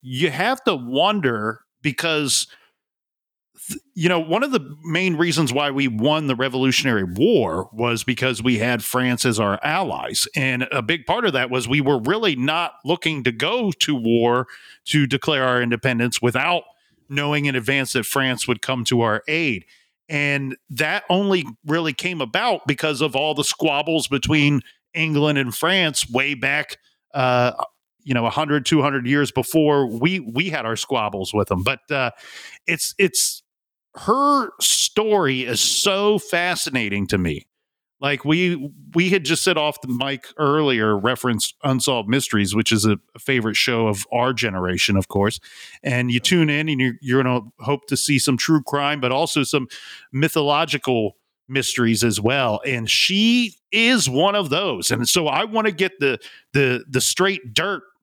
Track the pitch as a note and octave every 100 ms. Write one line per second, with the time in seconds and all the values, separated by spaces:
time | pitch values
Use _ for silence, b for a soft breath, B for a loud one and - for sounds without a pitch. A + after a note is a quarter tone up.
0 | C3 B2+ E3 C3+ G3+ C4 - D#3+ A#2+ C3
1 | F3+ G#3 C#3 A2+ G#2+ A2+ _ _ D3+ C3
2 | E3 D#3 C#3+ - - b b b _ _
3 | _ _ _ _ _ _ - - _ -
4 | E3 F3+ D#3+ F#3 C#4+ B3+ D3+ D3+ D#3+ E3
5 | F#3 D#3 F3 D3 D3 B2+ C#3+ C3+ C3+ G#2+
6 | B2+ D3+ D3 A#2+ C3+ B2+ C3 B2 C3+ A2
7 | F#2+ F#2 E3+ G#3+ G#2 E2 F#2+ G#2+ A#2+ A#2
8 | - A#2+ B2+ A2+ A#2+ A#2 A#2 B2 - B2+
9 | B2+ A#2+ C3 A2 G#2 G2+ C#3+ D#3+ F3 F2
10 | - A2+ - - C3 B2 B2+ C#3+ A2 E3
11 | - G3+ A3+ C3+ B2 B2+ A2+ C#3+ C#3 C#3
12 | A2+ G#3 A3 C3+ C3 D#3+ E3+ - C3 E3+
13 | E3 D#3 B2 A2+ D3 A#3+ G#3+ D#3+ - C#3+
14 | A2+ A#2 A#2 B2 B2+ B B B - D3+
15 | C#3 C3 - D3 C3 B2 A#2+ A#2 C3 A#2+
16 | B2 - A#2+ B2 D3+ F3 - _ _ _
17 | _ C#3+ D3 D3 C#3+ C3 A2+ C#3 B2+ B2+
18 | G#2+ C#3 C3 B2 - A#2+ - C3 A2+ A#2+
19 | A#2 G#2+ - D#3 D#3+ G2+ - b b b
20 | _ D3+ C#3+ C#3 C3+ C3 _ B2 D#3 G3
21 | - F3+ G3+ F#3+ - - D3+ D#3+ D#3+ D3+
22 | F3+ F3 B2+ F3 A#3+ F#3+ - C#3+ D#3 C#3
23 | D3+ B2+ D3+ D3 C#3+ - D#3+ C#3+ D3+ D#3+
24 | - C#3 - D#3 C#3+ C#3+ b b _ E3+
25 | D#3+ D3 D3+ C#3+ B2+ - D#3+ F#3+ E3+ C#3
26 | B2+ A#2+ C#3 C#3 C3 D3 D3 - _ _
27 | _ C#3+ B2+ B2 B2 - - _ _ _
28 | - B2 A#2 B2 D3+ D3 B2+ D#3 C#3+ C3+
29 | A#2+ C#3+ C#3 - C3 E3 D3+ C#3+ C3 A2+
30 | D3 F#3 A#2 A#2 F3+ D#3 A2+ A#2 - C3
31 | G#2+ G2 F#2+ G#2+ G2 F#2 G2 C3+ _ C#3
32 | B2+ - B B B B - E3 - -
33 | F#3+ - - - _ _ _ _ _ -
34 | - B3 C#4+ C#4+ A3 - - - - -
35 | A3 G#3 D3+ C3 B2 B2+ - - G3+ G3
36 | G#3 G#3 - E3+ F3 F3 - C3 G#2+ G2+
37 | G2 G2+ F2 C#2+ - _ _ _ _ _
38 | C#3 C#3+ D3 E3 F3+ E3+ C#3+ - - E3+
39 | F3+ F#3+ C#3+ D#3+ - E3 D3+ - B2+ A#2+
40 | C#3 C3+ - - D3 D3 D3 A#2+ G#2+ G2+
41 | G#2+ B2 B2+ A2 - - C#3+ C3 C3+ B2
42 | G#2 C3 - G#2+ G2 G2+ A2 A2+ G#2+ G2+
43 | _ - - C3 A2 G#2 - A#2 A2 G2
44 | - A#2+ B2 A#2+ A#2 F#2 F2+ F2+ - G2+
45 | F#2 G2 G2+ - B B B B - B2
46 | B2 A#2+ - F3+ D#3 D3 D#3 C#3 B2+ A#2
47 | C3+ C3 B2+ B2 A2 _ A#2 C#3+ - C3+
48 | - C#3 - B2+ - D#3 C3 C#3+ C#3+ D3
49 | B2+ C3 E3 - C3 D3 B2+ B B B
50 | B C3+ D3 - C#3+ D3 D#3+ C3 - B2
51 | G#2+ - _ _ _ C3+ B2 - A#2 A2+
52 | A#2 G2 G#2 C#3 B2 G#2 - B2+ A2 -
53 | - F#3+ A3+ A#3+ A#3 - _ G#3 A#3 B3+
54 | C#3 B2+ F#3+ G3+ E3+ D3 G3 A2+ - A#2
55 | A#2 - D#3 C#3 A3 A3 A3 D#3+ F#3 -
56 | C#3+ A#2 B B B C3+ C3+ B2 B2+ C3
57 | - - F#3+ F#3+ A#2+ G#2+ F#3 F#3 - _